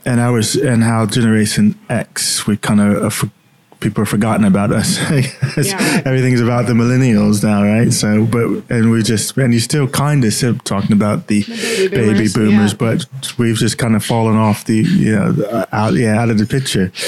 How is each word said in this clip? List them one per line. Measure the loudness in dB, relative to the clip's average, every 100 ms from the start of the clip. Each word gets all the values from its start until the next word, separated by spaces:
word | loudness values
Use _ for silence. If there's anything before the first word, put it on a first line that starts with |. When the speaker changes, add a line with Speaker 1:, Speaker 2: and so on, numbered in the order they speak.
| -2
Speaker 1:
and | 0
I | 2
was, | 0 0 0
and | 0 2
how | 2 2 0
Generation | 0 2 2 0 2 0 0 -4
X, | -6 -6 -6 -4 -4 -2
we | -2
kinda, | 0 2 2 2 -2
uh, |
for-, | -4 -8 -10 _ _ _ -6
people | -4 -2
have | -2
forgotten | 0 0 2 2
about | 2 2
us. | 0 -2 -2
<laughs> | -2 0 -2 -4 -4 -2
Speaker 2:
Yeah, | -2 -2 -2 0
right. | 0
Speaker 1:
Everything's | 0 2 2
about | 0 0 0
the |
millennials | 0 2 2 2 2 2 0
now, | 0 0
right? | 2 2 0
So, | 0 0 0 0
but, | 0 -2 -4 -4
and | 0 2
we | 2
just, | 0 -2 -2 -2
and | 0
you | 0
still | 0 -2 -2
kinda | -2 0 2 0
still | 0 -2 -2
talking | -4 -4 0
about | 2 0 -2 -2
the | -2
Speaker 2:
The | -2 -6 -4 -2 -2
baby | 0 0
Speaker 1:
baby | 2 0
Speaker 2:
boomers, | 0 2 4 2
Speaker 1:
boomers, | 0 -2 -2 -6
Speaker 2:
yeah. | -12
Speaker 1:
but | -10 -2
we've | -2 0
just | -2 -2
kinda | 0 0
fallen | 0 0 2 2
off | 2 0 0
the, | 0
you | 2 2 2 2
know, | 0 0 -2 -4 -4
out, | -2 0 0
yeah, | 2 2
out | 2
of | 0
the | 0
picture. | -2 -2 -2 -2 -4